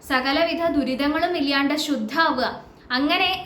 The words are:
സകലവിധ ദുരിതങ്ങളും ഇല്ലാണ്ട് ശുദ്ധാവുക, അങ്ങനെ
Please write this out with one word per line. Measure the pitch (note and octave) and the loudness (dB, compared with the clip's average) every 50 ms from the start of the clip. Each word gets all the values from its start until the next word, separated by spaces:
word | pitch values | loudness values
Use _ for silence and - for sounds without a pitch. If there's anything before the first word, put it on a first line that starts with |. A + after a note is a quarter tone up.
| - - | -6 -2
സകലവിധ | C#4 B3+ B3+ C#4 C#4+ D#4 E4+ E4 D#4+ E4 E4+ E4+ D4 | -2 0 2 2 2 2 2 2 0 0 0 0 0
ദുരിതങ്ങളും | D4 C4 A#3+ C4 A#3 C#4+ D4 D4+ D#4+ E4+ F4 F4+ E4 | 0 0 0 -2 0 0 0 0 0 0 0 0 0
ഇല്ലാണ്ട് | C#4 C#4 C#4 C4+ C#4+ C#4 D4 D4+ - | 0 0 2 2 2 0 0 -2 -2
ശുദ്ധാവുക, | D4+ C#4+ A#3 G#3+ G#3+ C#4 E4 E4 D#4 - B3 A#3+ F#3+ - - - - - - - - B3 B3+ | -2 -2 -2 -4 -2 0 0 2 2 2 0 -2 -2 -4 -8 -12 -18 -20 -20 -8 -4 -2 0
അങ്ങനെ | C#4 D4+ F4 F#4 F#4+ F4+ F#4 F#4 F#4 | 2 2 2 2 2 0 0 -4 -6